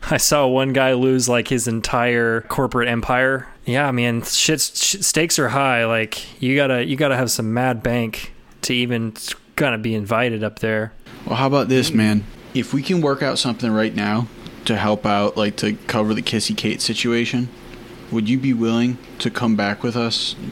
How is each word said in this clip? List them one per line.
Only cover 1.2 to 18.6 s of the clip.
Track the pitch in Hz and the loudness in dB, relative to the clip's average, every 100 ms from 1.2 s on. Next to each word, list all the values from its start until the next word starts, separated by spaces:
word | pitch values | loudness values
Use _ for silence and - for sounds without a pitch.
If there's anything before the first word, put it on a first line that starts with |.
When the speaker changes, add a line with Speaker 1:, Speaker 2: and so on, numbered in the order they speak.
| 120 | 2
Speaker 1:
like, | 120 113 | 0 2
his | 131 117 | 0 0
entire | 113 110 127 120 120 117 113 | -2 -2 0 2 2 2 0
corporate | - - 127 127 120 | -2 -2 0 0 0
empire. | 117 - 123 131 135 123 - - | 0 0 2 2 0 -6 -12 -2
Yeah, | 127 143 | 0 0
man, | 123 120 117 | 2 0 0
shit's, | - - - 156 - - | -2 0 0 0 -2 -2
sh-, | - 196 | -2 -2
stakes | - - 165 - | 0 0 0 0
are | 131 | 0
high. | 135 139 120 113 | 2 2 2 2
Like, | 113 110 - - - | 2 0 -6 -12 -4
you | 127 135 | 0 2
gotta, | 139 127 | 2 2
you | 135 135 | 0 0
gotta | 147 127 | 2 2
have | 123 | 0
some | - 110 | -2 -2
mad | 113 127 117 | 0 0 0
bank | 120 120 113 - - - - - | 0 0 -2 -6 -12 -16 -20 -10
to | - | -2
even | 123 123 120 113 110 - - - - | 0 0 0 -4 -6 -10 -12 -10 -2
gonna | 147 113 | 0 0
be | 113 | -2
invited | 110 101 113 123 110 | -2 0 0 2 0
up | 107 107 | -4 -2
there. | 110 110 110 - - - - | -2 0 -2 -8 -20 -14 -4
Speaker 2:
Well, | 117 | 0
how | 135 | 2
about | 139 123 | 2 4
this, | 131 123 | 2 2
man? | 113 107 104 101 - - - | 2 4 2 -2 -10 -6 -4
If | - | -2
we | 139 | -2
can | 135 180 | 0 2
work | 151 135 | 2 0
out | 139 127 | -2 -2
something | 135 113 120 | -2 -2 0
right | 110 110 104 | 2 0 0
now | 101 107 117 - - - - | 0 0 -2 -8 -18 -10 -2
to | 110 | 0
help | 104 107 107 | 2 0 2
out, | 101 101 - | 2 2 0
like, | 104 104 | -2 0
to | 107 104 - | -2 -2 -2
cover | 113 107 | 0 0
the | 110 | 0
Kissy | 110 113 - 107 | 0 -2 -2 -2
Kate | 107 107 | -2 -2
situation, | - 110 120 117 117 127 123 - - - - - - | -2 -2 0 0 0 -2 -4 -8 -18 -18 -18 -18 -6
would | 113 107 | -2 2
you | 131 | 2
be | 135 | 2
willing | 120 | 2